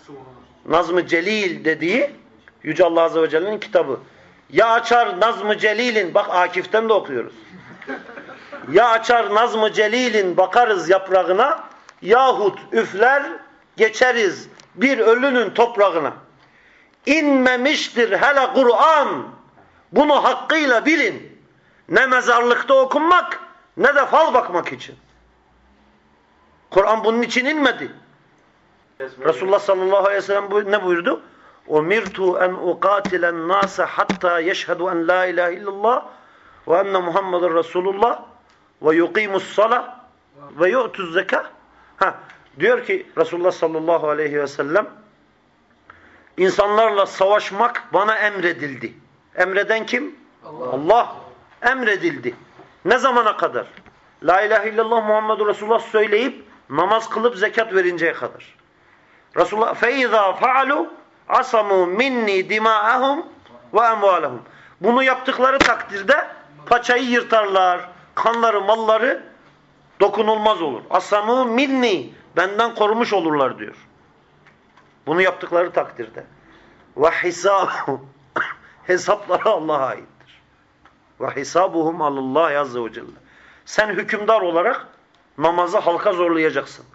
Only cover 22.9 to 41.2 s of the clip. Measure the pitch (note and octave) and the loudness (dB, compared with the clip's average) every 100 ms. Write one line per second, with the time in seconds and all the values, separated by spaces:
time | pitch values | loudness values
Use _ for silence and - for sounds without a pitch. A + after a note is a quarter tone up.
22.9 | C#4 D#4+ F4+ - - - _ _ - A3 | 2 2 2 0 -8 -16 _ _ 0 2
23.9 | C#4+ C4 C#4 D#4+ B3 - F3 - B2 - | 2 2 4 4 2 0 -4 -6 -10 -16
24.9 | B2 _ _ _ _ _ _ _ _ _ | -20 _ _ _ _ _ _ _ _ _
25.9 | _ _ _ _ _ _ _ - E3+ G3+ | _ _ _ _ _ _ _ -2 2 2
26.9 | A3 G#3 A3+ A#3+ A#3+ B3+ D#4 C4+ A3 - | 2 0 0 0 -2 -2 0 0 -2 -8
27.9 | - _ _ _ _ _ _ _ _ _ | -16 _ _ _ _ _ _ _ _ _
28.9 | - C3 B2+ C#3 D#3+ F#3+ G3 G3+ F#3+ F#3 | -16 -16 -6 -2 -2 2 0 2 0 2
29.9 | G3 F#3+ G3+ F#3+ G3+ G3 G3+ G3+ G#3 F#3 | 2 2 0 -2 -2 0 -2 0 0 0
30.9 | F3 F3 E4 - _ - _ - D3+ D#3 | 0 0 -4 -8 _ -20 _ -2 0 2
31.9 | G#3+ F#3+ F#3 F#3+ F3+ F#3 F#3 F#3+ E3+ F#3+ | 0 -2 -2 0 2 0 -2 -4 -2 0
32.9 | G3+ G3 F#3 E3+ E3+ E3 F#3+ G3 F#3+ E3+ | 0 0 -2 -2 -2 -2 0 0 -2 -4
33.9 | - G3+ F#3+ F3+ F3 E3 F#3+ - E3 F3+ | -2 -2 0 0 0 -2 -4 -4 -4 -2
34.9 | E3+ E3 F3+ F#3 F3 F3 F3 G3+ G3 G#3+ | -2 2 2 2 0 -2 -4 -10 -2 0
35.9 | C4 - - - _ _ - - E3 G3 | 0 -2 -20 -20 _ _ -12 -2 0 2
36.9 | F#3+ F3+ E3+ F#3+ F3+ F3 E3 E3 F3+ F#3 | -2 -2 -2 -2 -2 0 0 -2 -2 -2
37.9 | G3 A3+ C#4 - - _ _ _ _ D3 | 0 0 -2 -10 -20 _ _ _ _ 0
38.9 | D#3+ E3+ G#3+ G#3+ F#3+ F3+ - A3 A#3+ - | 2 2 0 -2 -4 -4 0 2 2 -4
39.9 | - - _ _ C#3+ C#3+ C#3+ F3 B3 A3+ | -16 -20 _ _ -20 -14 -2 0 0 -4
40.9 | - F3+ E3 | -6 -6 -4